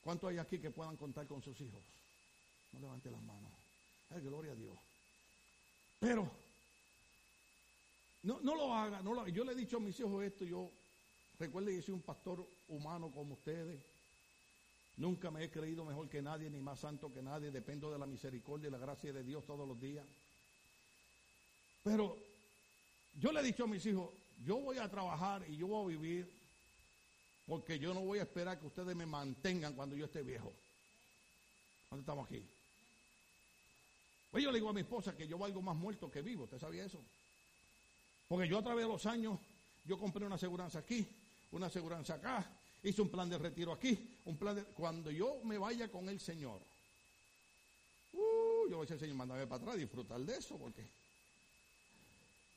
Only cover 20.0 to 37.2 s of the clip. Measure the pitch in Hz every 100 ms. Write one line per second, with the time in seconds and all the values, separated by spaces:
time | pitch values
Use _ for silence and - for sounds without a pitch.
20 | 143 - - - - - - - - -
21 | - - - - - - - - - 214
22 | 202 - - - - - - - - -
23 | - 151 220 311 269 - 240 208 196 190
24 | 175 - - - 123 220 277 262 214 202
25 | 185 160 185 196 170 151 180 214 196 160
26 | 160 175 175 - - - - - - -
27 | - - - - - 160 160 160 156 185
28 | 190 202 185 180 175 185 151 - 180 175
29 | 165 147 139 127 196 180 151 131 139 143
30 | 147 160 131 123 - - - - - -
31 | - - - - - - - - - 139
32 | 139 143 123 120 95 - - - - -
33 | - - - - - - - - - -
34 | - - - 214 277 240 214 202 170 233
35 | 196 147 156 170 202 190 185 160 185 208
36 | 160 139 165 226 113 127 156 165 190 175
37 | 113 -